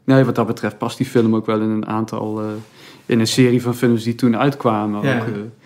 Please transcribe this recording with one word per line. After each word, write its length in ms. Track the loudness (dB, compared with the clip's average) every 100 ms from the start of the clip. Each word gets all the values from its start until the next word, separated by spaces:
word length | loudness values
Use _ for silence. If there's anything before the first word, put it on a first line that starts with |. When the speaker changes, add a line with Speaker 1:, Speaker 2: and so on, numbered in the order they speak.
Speaker 1:
Nee, 200 | 2 4
wat 100 | 4
dat 120 | 2 -2
betreft 320 | -2 -6 -4
past 180 | -6 -4
die 100 | 0
film 280 | 2 2 2
ook 100 | 0
wel 140 | -2
in 80 | 0
een 160 | -2 -4
aantal, 540 | -4 -4 -6 -6 -6
eh, 60 | -8 -10 -14 -20 -20 -16 -2
in 140 | 0
een 60 | 2
serie 360 | 4 4 4
van 120 | 0
films 300 | 0 2 2
die 100 | -2
toen 220 | 0 0 2
uitkwamen. 680 | 0 0 0 0 -2 -2
Speaker 2:
Ja. 120 | -2 -2
Speaker 1:
Ook, 100 | -4
eh, 60 | -6 -10 -16